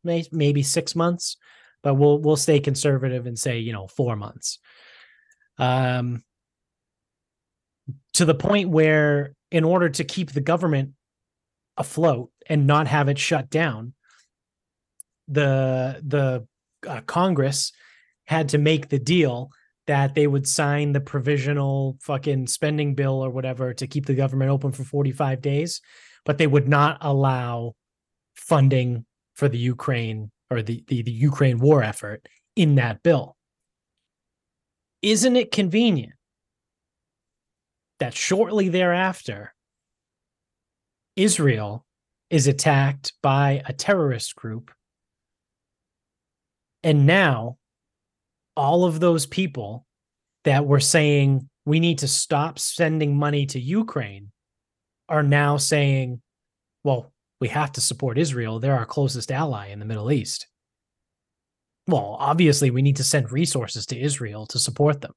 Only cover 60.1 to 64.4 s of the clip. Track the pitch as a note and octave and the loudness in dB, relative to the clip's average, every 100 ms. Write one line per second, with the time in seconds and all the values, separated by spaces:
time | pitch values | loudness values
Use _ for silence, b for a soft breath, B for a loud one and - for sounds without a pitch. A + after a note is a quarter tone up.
60.1 | C#3 - - - _ _ _ _ _ _ | -2 -2 -10 -14 _ _ _ _ _ _
61.1 | _ _ _ _ _ _ _ - D3 G2+ | _ _ _ _ _ _ _ -2 0 0
62.1 | - C#3 D#3+ E3 C#3 C3+ B2 C#3 C#3 C3 | -4 -2 4 4 4 2 2 0 0 0
63.1 | D3 A2 C3 E3+ C3+ A2 A2 - A#2+ C#3+ | 0 -2 -2 -2 -4 -6 -10 -10 -6 -6
64.1 | C#3 A2+ G#2+ | -4 -8 -12